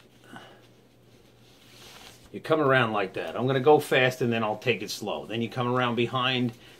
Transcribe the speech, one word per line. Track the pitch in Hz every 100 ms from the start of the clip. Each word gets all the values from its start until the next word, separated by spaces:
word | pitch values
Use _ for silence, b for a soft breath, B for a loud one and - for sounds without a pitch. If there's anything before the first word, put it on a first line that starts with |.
| - _ - B B B - _ _ _ _ - _ _ - - - - - - - - -
you | 101
come | - 156
around | 139 131 113
like | 107 95
that. | - 85 90
I'm | 127
gonna | 135
go | 127 151
fast | - 143 127 127
and | 123
then | 113
I'll | 110 107
take | 131 101
it | 101
slow. | - 104 78 69
Then | 110
you | 117
come | 127 123
around | 127 123 117
behind | 117 131 127 127 123 113 B B